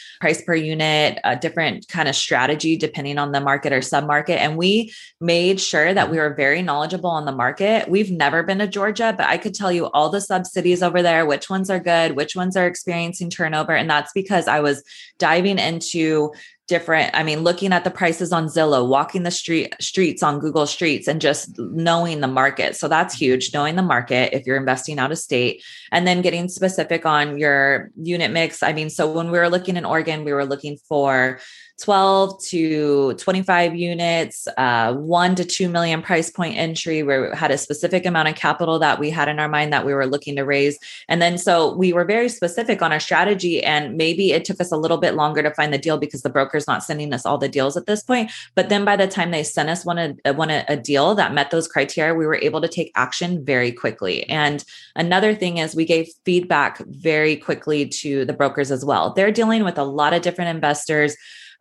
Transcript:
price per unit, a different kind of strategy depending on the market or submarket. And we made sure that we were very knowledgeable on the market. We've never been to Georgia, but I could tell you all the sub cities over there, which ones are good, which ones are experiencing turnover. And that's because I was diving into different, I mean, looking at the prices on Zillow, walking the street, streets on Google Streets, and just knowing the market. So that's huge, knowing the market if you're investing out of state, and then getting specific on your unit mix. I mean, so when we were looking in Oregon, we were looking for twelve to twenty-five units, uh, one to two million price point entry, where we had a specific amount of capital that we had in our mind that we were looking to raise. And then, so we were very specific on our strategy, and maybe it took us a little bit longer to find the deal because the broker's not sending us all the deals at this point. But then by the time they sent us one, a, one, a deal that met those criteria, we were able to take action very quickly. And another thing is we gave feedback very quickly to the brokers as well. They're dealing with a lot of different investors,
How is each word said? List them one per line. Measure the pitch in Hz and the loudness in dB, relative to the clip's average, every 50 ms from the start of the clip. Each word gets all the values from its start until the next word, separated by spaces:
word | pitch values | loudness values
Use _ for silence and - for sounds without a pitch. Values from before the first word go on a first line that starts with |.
| - - - - | -20 -20 -8 -2
price | 180 156 160 - | 0 0 0 0
per | - 175 170 | -2 -2 -2
unit, | 160 156 156 156 156 156 156 151 151 151 117 110 - - | 0 0 -2 -2 -2 0 2 2 2 2 0 0 -2 -2
a | 113 127 | -2 -2
different | 127 165 156 160 170 156 127 - - - | -2 -4 -4 -2 -2 -2 -2 -4 -6 -8
kind | - - 170 156 135 | -6 -4 -2 0 0
of | 135 | -2
strategy | - - - 151 123 131 135 156 - 151 160 165 | -2 -2 0 0 2 2 0 0 0 0 -2 0
depending | 156 156 151 - 156 139 143 143 | 0 -2 -4 -4 -6 -6 -4 -4
on | 147 143 143 | -2 -2 -2
the | 143 139 | -2 -2
market | 143 139 139 143 - 143 | 0 0 0 0 0 0
or | 135 131 | 0 0
submarket. | 131 - - 147 147 151 147 147 151 - 170 | 0 0 0 0 0 0 0 0 0 0 0
And | - - 156 156 | 0 0 0 0
we | 165 175 190 208 226 220 220 - - - - _ - | 0 2 2 4 2 0 -2 -8 -18 -20 -20 _ -4
made | 170 170 170 175 175 185 190 190 | 0 2 2 4 4 2 2 2
sure | - - 185 151 156 175 196 | 0 0 2 2 2 4 4
that | 196 120 - | 2 2 2
we | 165 | 2
were | 160 151 151 139 | 0 0 0 0
very | 147 139 139 151 175 | 2 2 2 2 2
knowledgeable | 185 160 143 147 156 165 185 170 175 175 | 0 0 -2 -2 -2 -2 -4 -4 -2 -2
on | 165 156 147 | -2 -2 -4
the | 139 | -4
market. | 135 127 123 131 - - 196 208 226 214 - | -2 0 -2 -2 0 0 0 2 2 2 2
We've | - 180 208 208 190 | 2 0 0 2 0
never | 180 160 143 143 156 165 165 | 0 0 2 2 2 0 0
been | 190 190 196 | 0 0 -2
to | 208 | -2
Georgia, | 190 196 202 196 214 202 220 226 226 208 | -2 -2 -2 -2 -2 -2 0 -2 -2 0
but | - - | 0 0
I | - 165 | 0 0
could | 170 - 208 185 | 0 -2 -6 -6
tell | - 208 185 | -4 -2 -2
you | 175 170 160 - | 0 0 -2 0
all | - 147 151 156 | 2 2 2 2
the | 190 202 | 0 -2
sub | 196 - 190 185 180 | -2 -2 -2 -2 -2
cities | - - 185 165 180 180 175 180 | -4 -4 -2 0 2 2 2 2
over | 175 165 180 | 2 2 2
there, | 175 170 165 165 160 | 4 4 4 4 2
which | 147 143 143 - - | 2 0 -2 -2 -4
ones | 190 190 190 196 | -4 -2 -2 -2
are | 190 180 | -2 -2
good, | 165 175 170 165 165 160 135 | 0 2 2 2 2 2 0
which | 139 156 - - | -2 -4 -4 -4
ones | 180 180 185 185 | -4 -4 -2 0
are | 190 180 | 2 0
experiencing | 175 175 - - 185 170 170 170 170 175 - 175 170 | 0 0 -4 -6 -6 -4 -4 -4 -6 -6 -8 -8 -8
turnover. | - - 165 156 156 156 151 170 160 | -4 -4 -4 -2 -2 -2 0 0 0
And | 113 165 | 0 0
that's | 160 147 147 147 - - | 0 0 0 -2 -2 -4
because | 196 190 202 202 170 - | -4 -2 0 0 0 2
I | 101 143 151 | 2 2 2
was | 147 143 139 139 - - - - - - _ - | 2 0 0 -2 -6 -14 -20 -20 -20 -20 _ 0
diving | 175 151 165 180 180 202 196 180 | 2 2 4 4 2 2 2 0
into | - 160 165 160 - - - 170 160 156 156 151 147 151 - - - - _ _ _ | 0 -2 -2 -4 -6 -4 -2 0 2 2 2 2 2 0 -4 -10 -20 -20 _ _ _
different, | - 175 165 - 165 160 160 117 - - | -2 -2 -2 0 2 2 2 2 2 0
I | 156 | 0
mean, | 156 156 151 156 | 0 0 0 0
looking | 165 170 175 - 196 190 | 2 0 0 2 2 2
at | 185 175 180 | 2 2 2
the | 180 | -2
prices | - - 185 165 160 - 180 160 175 | -2 0 0 0 0 0 -2 -2 0
on | 165 160 | 0 0
Zillow, | 151 - 165 156 151 139 127 123 | 0 2 2 4 4 4 4 4
walking | 127 135 139 147 - - 185 | 4 4 2 2 0 -2 -4
the | 175 175 | -2 -2
street, | 175 - - 170 165 156 - - - - | -4 -4 -2 0 0 0 0 -2 -6 -8
streets | - - - 190 185 151 - - 170 | -8 -4 0 2 2 2 2 0 0
on | 147 143 143 | 0 0 0
Google | 147 156 139 156 147 | -2 0 0 0 0
Streets, | 147 - - 180 156 135 101 - | 0 -2 -2 0 0 0 0 0
and | 143 156 151 | -2 -2 2
just | 156 139 151 - - - - - | 2 0 0 0 -4 -10 -10 -10
knowing | 117 85 - 165 165 170 165 170 170 170 160 147 | -10 -6 -4 -2 0 2 2 2 0 -2 -2 -2
the | 139 | -2
market. | 131 131 131 135 139 139 - 85 - - | 0 2 2 2 2 0 0 -2 -2 -2
So | - 170 | -4 -2
that's | 147 160 165 180 170 - | 2 2 2 2 0 -2
huge, | - 156 127 127 127 127 - - | 0 2 2 2 2 0 -2 -2
knowing | 147 143 151 170 | -2 -2 0 0
the | 185 185 | 0 2
market | 165 127 120 123 - 127 127 127 - - | 2 2 0 0 0 0 2 2 2 0
if | 135 - | -2 -2
you're | 123 135 | -2 -2
investing | 135 135 127 131 135 - 151 151 | 0 0 0 -2 -2 -4 -6 -4
out | 139 127 139 | -2 -2 -2
of | 160 - | -4 -6
state, | - - 135 123 123 120 - - - - - - - - | -4 -2 0 0 2 0 -2 -4 -10 -20 -20 -20 -6 -2
and | - 175 180 | 0 2 2
then | 180 180 180 180 | 2 2 2 0
getting | 175 165 170 175 180 | 0 -2 -2 -4 -6
specific | - - 185 185 185 175 156 - 165 165 - | -4 -2 -2 0 0 -2 -2 -2 -2 0 2
on | 160 151 147 147 147 143 | 2 2 2 2 0 -2
your | 143 151 143 143 139 139 139 135 110 - - - - | 0 2 2 4 4 4 2 2 0 -2 -8 -14 -10
unit | 160 170 175 170 156 - | -6 -4 -2 -2 -2 0
mix. | 165 165 165 156 - - - | 0 0 0 -2 -2 -2 0
I | - 156 | 0 0
mean, | 156 156 156 | -2 -4 -4
so | - - 156 | -2 -2 -2
when | 156 156 165 165 170 | 0 0 -2 -2 0
we | 175 | 2
were | 175 170 170 | 2 2 2
looking | 175 185 180 190 180 | 2 0 0 -2 -4
in | 175 - | -4 -2
Oregon, | 95 156 160 156 160 156 151 151 | 0 0 0 0 -2 -4 -4 -4
we | 147 143 | -2 -2
were | 139 139 | -2 -2
looking | 135 143 143 151 147 143 - _ - | -2 -4 -6 -6 -10 -12 -12 _ -2
for | 156 143 139 139 131 127 127 131 131 - - - - - - - _ | 0 2 2 4 4 4 2 2 0 -4 -12 -20 -20 -20 -20 -20 _
twelve | - - 208 202 190 196 190 190 196 196 190 190 - - | -4 0 2 4 6 6 6 6 4 4 2 -2 -6 -8
to | - 185 165 160 160 156 151 147 147 143 143 139 127 - | -4 -2 -2 0 0 0 0 2 2 2 2 2 2 -2
twenty-five | - - 190 185 190 190 196 180 175 175 170 170 | -2 -2 0 0 0 2 2 4 4 4 2 0
units, | 175 175 175 170 170 170 170 170 165 156 - - - - - - | -2 -4 -4 -2 -2 0 0 0 0 -2 -4 -6 -10 -12 -6 -2
uh, | 127 131 123 120 117 113 117 127 | 0 2 2 2 2 2 2 0
one | 143 151 160 175 175 180 185 185 | -2 -2 0 2 2 4 4 2
to | 180 175 | 0 0
two | 180 - - 185 | -2 -2 -2 0
million | 175 170 170 170 165 160 165 | 0 0 0 0 0 -2 -2
price | - - 180 165 165 - | 0 0 2 2 0 0
point | - - 170 156 - | -4 -4 -4 -4 -2
entry, | 110 165 160 160 - - 170 160 156 147 | -2 -4 -4 -4 -6 -4 -2 -2 0 0
where | 139 139 135 113 - | 2 2 2 0 -2
we | - | -2
had | - 160 147 | 0 0 0
a | 131 | 0
specific | 135 - - 147 - 170 170 185 180 180 | 0 -2 -6 -4 -2 -2 0 0 0 0
amount | 180 165 160 156 156 | 0 0 0 0 0
of | 151 | -2
capital | - - 151 156 - 175 160 160 156 | 0 0 0 0 0 0 0 0 2
that | 156 147 113 | 2 2 2
we | - 147 151 | 0 -2 -2
had | 160 165 147 | 0 0 0
in | 147 151 151 | 0 0 -2
our | 151 151 | -2 0
mind | 151 147 151 151 147 | 0 0 0 2 0
that | 127 - | 0 0
we | 143 139 | 0 0
were | 139 131 | 0 0
looking | 131 143 143 - 143 143 | 0 -2 -4 -4 -4 -4
to | 139 135 | -4 -2
raise. | 139 143 139 143 147 143 - - - - - - - | 0 2 2 2 0 0 -4 -10 -18 -18 -12 -4 -2
And | 165 175 | 0 2
then, | 170 175 175 | 2 2 0
so | 180 - 196 175 165 156 - - | 0 2 2 4 4 4 2 2
we | 180 185 180 | 2 2 2
were | 170 175 175 | 4 2 2
very | 180 214 233 240 233 | 2 2 2 0 0
specific | 233 - 175 170 175 240 233 240 202 - | -2 -2 -4 -4 -2 -2 -2 -2 0 0
on | 170 156 | 0 0
our | 151 156 | 0 0
strategy, | - - 175 160 185 208 202 185 180 175 165 - | 0 0 2 2 2 2 2 0 0 0 0 0
and | - 147 151 151 147 120 107 | 0 0 0 0 -2 -4 -2
maybe | 160 160 165 170 185 196 170 | -2 0 0 0 2 2 2
it | 139 170 170 | 2 2 0
took | - 185 - | -2 -4 -4
us | 175 175 | -4 -2
a | 165 | -2
little | 156 160 165 170 | -2 0 0 0
bit | 151 180 151 - | 0 0 0 0
longer | 156 151 156 151 156 151 | 0 0 0 0 0 0
to | 151 - | 0 0
find | - 151 151 | -2 -2 -2
the | 143 | -2
deal | 139 - 160 156 | -2 0 0 0
because | 139 147 147 - 131 | 0 -2 -4 -6 -6
the | - 135 | -6 -2
broker's | 131 139 139 - - 151 147 | 0 0 0 0 -2 -2 -2
not | - 120 - | -2 -2 -2
sending | - - 151 151 147 147 | -2 -4 -6 -6 -4 -4
us | 127 131 - | -4 -4 -2
all | - 143 | -2 -2
the | 135 139 139 | 0 -2 -2
deals | - 139 131 143 143 | 0 0 0 0 -2
at | 175 - | -4 -4
this | 208 214 214 | -2 -4 -2
point. | - - 254 247 220 220 - - - - _ | -2 0 0 0 -2 -4 -8 -14 -18 -4 _
But | 190 180 - | 0 2 2
then | 202 202 202 | 2 2 2
by | 208 202 | 2 2
the | 196 190 190 | 4 2 2
time | - 196 165 175 | 0 -2 -2 0
they | 170 151 156 | -2 -2 -4
sent | - - 165 147 | -2 -2 -2 -2
us | 160 175 175 - | -2 -2 -2 -4
one, | 175 170 170 165 147 139 - - | -4 -2 -2 -2 -4 -4 -2 -2
a, | 139 | -2
one, | 139 151 160 156 | 0 0 0 0
a | 151 - - - 147 | 0 -2 -2 -2 -4
deal | 139 120 147 143 135 147 - 110 | -4 -2 0 2 4 4 4 4
that | - 143 92 135 | 2 2 2 2
met | 147 139 - | 0 0 0
those | 165 165 160 | 0 -2 -2
criteria, | - - 143 143 143 - 165 156 160 165 | 0 0 0 0 0 0 0 0 0 2
we | 165 156 | 0 0
were | 151 - | 0 0
able | - - 151 156 156 | 0 0 0 0 -2
to | 165 165 | -2 -2
take | - 175 160 - - | -2 -4 -6 -2 -2
action | 110 127 - - - 175 175 180 156 131 | -2 -2 -2 -2 -4 -4 -2 -4 -2 -2
very | 147 131 123 123 120 120 | 0 0 2 2 0 -2
quickly. | - - 113 110 - 101 90 82 - - - | -4 -4 -6 -4 -4 -4 -4 -4 -4 -4 -4
And | 156 151 151 147 147 139 - - - - - - - | -2 0 0 0 -2 -4 -8 -12 -20 -20 -20 -10 -6
another | 160 170 170 180 196 214 214 214 | -4 0 2 2 4 4 2 2
thing | 214 185 180 170 | 0 -2 -2 -2
is | 165 160 160 156 | -2 -4 -2 -2
we | 160 160 | 0 2
gave | 165 165 160 165 165 - _ _ | 2 2 2 0 -2 -10 _ _
feedback | 185 180 175 175 175 165 147 135 - - - - | 0 2 2 2 2 2 2 2 0 -2 -6 -14
very | - 139 139 160 165 156 151 156 156 151 | -18 -12 -4 0 0 2 4 4 2 0
quickly | 151 - - 156 - - 156 151 147 143 127 | 0 -2 -4 -6 -4 -2 -2 -2 -2 -2 -4
to | - - - 147 139 135 127 | -6 -6 -6 -4 -2 -2 -2
the | - | -2
brokers | - - 143 135 135 147 139 135 | 0 0 0 0 0 -2 -2 -2
as | 135 127 139 | -2 -2 0
well. | 143 120 95 80 104 | 0 2 2 2 0
They're | - 185 196 214 208 | 2 2 2 4 4
dealing | 226 226 220 226 220 208 | 2 2 2 2 2 0
with | 175 175 | 0 -2
a | 151 139 | -2 -2
lot | 139 139 147 147 151 170 | -2 0 0 2 2 2
of | 170 | 2
different | 175 175 175 180 175 170 160 | 0 -2 -2 -2 -4 -4 -2
investors, | 160 156 147 147 - - - 156 151 147 147 147 - - - - - - - - _ | 0 0 0 0 0 -2 -2 0 2 2 0 -2 -6 -14 -20 -20 -20 -20 -20 -14 _